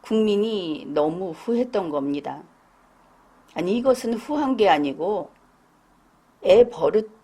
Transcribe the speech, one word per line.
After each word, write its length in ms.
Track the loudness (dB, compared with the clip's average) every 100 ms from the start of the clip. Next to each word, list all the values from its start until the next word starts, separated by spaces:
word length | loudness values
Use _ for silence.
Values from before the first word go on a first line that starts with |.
국민이 840 | 0 0 2 2 0 -4 -6 -8 -4
너무 420 | -2 0 -2 -8
후했던 580 | -8 -4 -2 -2 -4 -4
겁니다. 540 | -4 -4 -6 -8 -12 -16 _ _ _ _ _ _ _ _ _ _ -6
아니, 220 | -2 0
이것은 380 | 2 0 -2 -6
후한 420 | -4 -4 -2 2
게 120 | 4
아니고 640 | 4 0 -4 -4 -4 -8 _ _ _ _ _ _ _ _ _ _ _
애 260 | 4 6 6
버릇 420 | 2 0 0 -2 -16